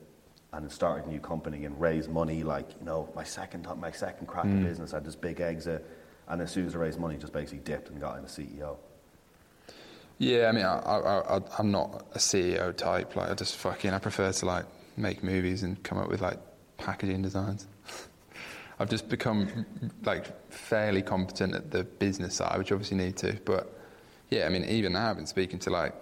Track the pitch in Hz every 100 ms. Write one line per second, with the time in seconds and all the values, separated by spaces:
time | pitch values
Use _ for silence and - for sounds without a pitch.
0 | - - - - - 78 76 - 87 76
1 | 78 76 - 82 78 73 73 71 82 80
2 | 73 80 80 80 78 71 65 - 82 80
3 | 80 80 80 - 95 90 82 82 85 -
4 | 95 - 87 - 101 98 90 85 80 78
5 | 73 80 87 80 85 82 85 80 - -
6 | - - - 85 82 95 85 85 80 78
7 | 82 71 76 76 73 71 73 71 - 73
8 | 71 - 69 - 71 73 73 69 - -
9 | - - _ - - - - - - -
10 | - - 131 120 113 113 95 82 - 104
11 | - 98 - 98 - - 107 98 73 -
12 | - - - 101 90 87 90 87 87 90
13 | - 95 90 95 98 - 92 87 101 95
14 | 104 104 95 92 92 90 85 - - -
15 | 104 92 92 95 90 95 90 98 - 98
16 | 90 92 90 - - - - - - 92
17 | 98 95 95 95 98 104 - - - -
18 | - - - - - - - - 107 110
19 | - 120 127 107 98 117 110 - 117 -
20 | - 90 - - - - - 110 107 95
21 | 98 95 92 - 95 90 - - - -
22 | 98 92 90 - 87 90 95 98 104 95
23 | 92 95 95 101 - 92 - - - -
24 | - - - 107 80 90 - 113 98 90
25 | 113 87 76 - 90 90 - 90 76 -